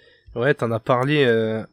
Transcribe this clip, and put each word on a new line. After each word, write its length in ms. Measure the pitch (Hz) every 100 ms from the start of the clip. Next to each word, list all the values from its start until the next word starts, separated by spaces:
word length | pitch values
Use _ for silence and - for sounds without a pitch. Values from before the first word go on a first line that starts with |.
| _ _ -
Ouais, 180 | 117 135
t'en 200 | 143 117
as 80 | 117
parlé, 440 | - 123 135 151
euh, 400 | 123 113 110 110 -